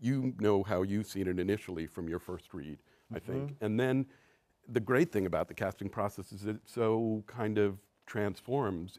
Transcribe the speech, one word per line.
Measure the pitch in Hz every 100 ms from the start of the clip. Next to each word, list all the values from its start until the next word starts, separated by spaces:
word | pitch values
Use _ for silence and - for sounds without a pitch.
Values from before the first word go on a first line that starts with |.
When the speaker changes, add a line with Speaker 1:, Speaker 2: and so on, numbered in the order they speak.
Speaker 1:
you | 117 135 127 123
know | 104 101
how | 98 92
you've | 98 101 104
seen | 98 92
it | 90
initially | 92 104 - 85 80
from | - 82
your | 87
first | - 90 -
read, | 90 73 71 _ _ _
I | 87
think. | - 131 143
Speaker 2:
Mm-hmm. | 139
Speaker 1:
And | 107 110
then | 131 147 135 - _ _ _ _ -
the | 117
great | 110 127 170
thing | 107
about | 95 82 85
the |
casting | - 98 - 98
process | 107 104 - 92
is | 95 104
it | 110
so | - 117 110 113 113 107 -
kind | 113 107 104
of | 101 98 _ _
transforms | - 117 104 98 - 139 110 87 90